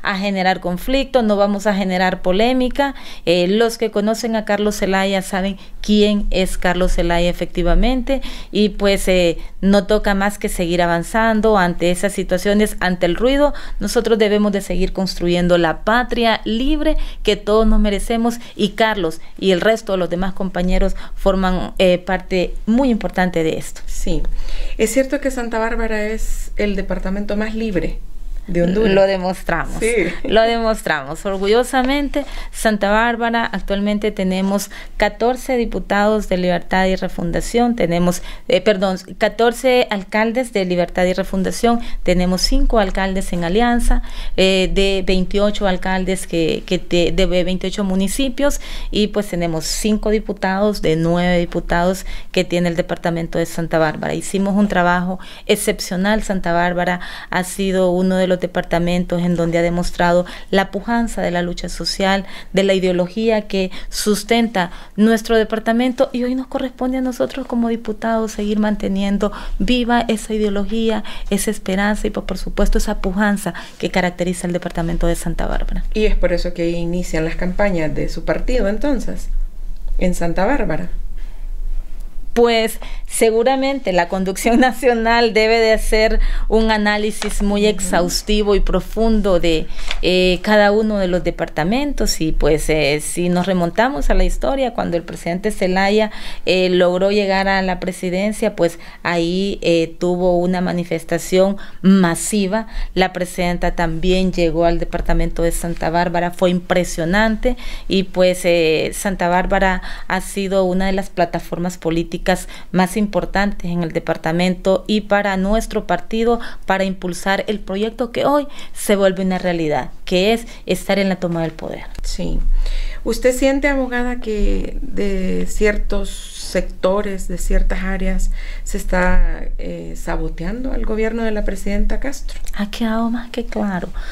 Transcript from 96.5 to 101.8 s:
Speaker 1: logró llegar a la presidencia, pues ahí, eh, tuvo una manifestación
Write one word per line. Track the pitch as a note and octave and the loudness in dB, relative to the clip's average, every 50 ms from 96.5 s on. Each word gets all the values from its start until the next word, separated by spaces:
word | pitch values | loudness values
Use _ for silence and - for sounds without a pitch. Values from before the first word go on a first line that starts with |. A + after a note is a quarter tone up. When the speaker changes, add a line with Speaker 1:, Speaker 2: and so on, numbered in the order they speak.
| F3 F#3 F#3 F#3 | 2 2 4 4
Speaker 1:
logró | F3+ F3+ F3+ F3 F3+ F3+ F#3+ G3 | 4 4 4 4 4 2 2 2
llegar | G3+ G#3 G3+ G3 F#3+ F#3+ F#3+ G3 | 2 2 2 2 0 0 2 2
a | G3 F#3+ F#3+ | 0 0 0
la | F#3 F3+ F3+ | 0 -2 -2
presidencia, | G3 F#3 F3+ - - F3+ F3 F#3 G3 G#3+ G#3+ - A#3+ A#3+ A#3 | -4 -6 -6 -4 -4 -4 -2 -2 -2 -2 -2 -2 -2 -2 0
pues | - E3+ E3+ - - - - - - - | 0 0 0 0 -4 -14 -18 -18 -6 -4
ahí, | E3 F3 F3 E3+ E3+ F3+ F#3 G3 G3+ - - - | -2 0 0 0 0 0 -2 -2 -2 -4 -2 0
eh, | E3+ E3+ E3 E3 D#3+ - - | 2 2 2 2 0 -2 -4
tuvo | F3 F3 F3+ F3 F3+ F#3 F3 F3 | -2 -2 0 2 2 2 2 2
una | F3+ F3+ F#3 F3+ | 2 0 0 0
manifestación | F3+ F3 F3 F3 E3+ F3 E3 E3 - - E3+ E3 D#3 - F#3 F#3 F#3+ G3 G3+ G3+ - - - - | -2 -2 -2 -4 -4 -4 -6 -6 -4 -4 -4 -4 -2 0 2 4 4 4 2 -4 -8 -12 -10 0